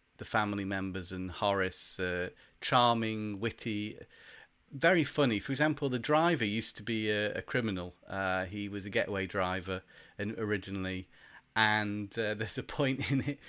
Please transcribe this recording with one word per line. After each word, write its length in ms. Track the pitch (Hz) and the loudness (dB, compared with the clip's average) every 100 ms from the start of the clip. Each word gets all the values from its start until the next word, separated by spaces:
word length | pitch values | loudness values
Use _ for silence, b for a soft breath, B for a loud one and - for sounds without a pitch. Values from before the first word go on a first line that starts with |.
| _ - | _ -14
the 60 | |
family 400 | 104 110 104 101 | -2 0 2 0
members 480 | 98 95 95 92 90 | -2 -2 -2 -4 -6
and 180 | 92 92 | -6 -6
Horace, 680 | - 104 98 92 - - - | 0 2 4 2 -2 -10 -4
uh, 300 | 90 90 90 - b b | -2 -2 -4 -8 b b
charming, 800 | - 127 120 117 110 110 107 98 | 2 6 6 4 0 -2 -4 -2
witty, 580 | 110 - 117 104 107 - - B B B B _ _ | -4 -4 -4 -4 -4 -8 -16 B B B B _ _
very 320 | 139 165 180 | 2 4 4
funny. 340 | 143 - 135 104 | 2 2 2 2
For 140 | - | 0
example, 360 | 135 151 143 139 | 0 2 2 0
the 100 | 123 | 0
driver 460 | 117 151 175 151 | 2 4 4 2
used 320 | 107 110 - - | 0 -2 -4 -8
to 60 | |
be 280 | 107 110 107 | -4 0 2
a, 240 | 104 104 | 2 0
a 80 | - | -2
criminal. 520 | - 127 110 92 90 - - | -2 -2 0 -2 -6 -10 -8
Uh, 380 | 98 95 92 90 | -2 0 0 -2
he 220 | 104 101 | -4 -6
was 160 | 101 98 | -6 -2
a 40 | |
getaway 360 | 113 - 98 95 | 0 0 0 -2
driver 560 | 101 92 92 92 92 - B B B | 0 0 0 -2 -6 -8 B B B
and 200 | 104 113 | -6 -2
originally, 680 | 107 101 98 98 92 92 - B B B B | -2 -2 -2 -4 -4 -4 -8 B B B B
and, 640 | 110 107 107 104 104 104 117 | 4 4 4 2 -2 -4 -2
uh, 140 | 107 | -2
there's 240 | 107 107 - | -2 -4 -6
a 60 | |
point 480 | - - 135 135 95 | -6 0 0 0 0
<laughs> 20 | |
in 80 | 135 | 0
it. 160 | 127 - | 0 -6